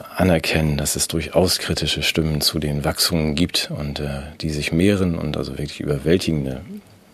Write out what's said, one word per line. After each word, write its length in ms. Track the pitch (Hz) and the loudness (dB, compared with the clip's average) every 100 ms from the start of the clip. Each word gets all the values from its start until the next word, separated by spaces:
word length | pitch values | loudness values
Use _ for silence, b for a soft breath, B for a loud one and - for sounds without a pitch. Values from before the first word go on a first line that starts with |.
| - | -6
anerkennen, 640 | - 92 82 - 82 78 71 | 2 4 4 2 2 2 2
dass 180 | 73 | 0
es 120 | - - | -2 -2
durchaus 520 | 82 - 82 90 - | -2 0 2 2 2
kritische 440 | - 82 76 76 | -2 -2 -2 0
Stimmen 380 | - - 80 76 | 0 0 2 2
zu 180 | - 82 | 0 0
den 240 | 73 73 | -2 0
Wachsungen 520 | 76 - - 82 78 | -2 0 0 2 2
gibt 360 | 73 87 - - | 2 0 0 -4
und, 240 | 76 73 71 | -6 -6 -4
äh, 80 | 71 69 73 - | -4 -6 -8 -8
die 80 | 80 | -4
sich 220 | 73 73 | -4 0
mehren 440 | 82 98 98 92 85 | 4 4 4 2 0
und 200 | 76 73 | -2 -4
also 160 | 69 | -4
wirklich 260 | 69 73 - | -6 -8 -6
überwältigende, 800 | 73 71 69 196 - 78 67 65 120 208 - - _ | -2 0 4 4 4 0 -2 -6 -10 -16 -18 -20 _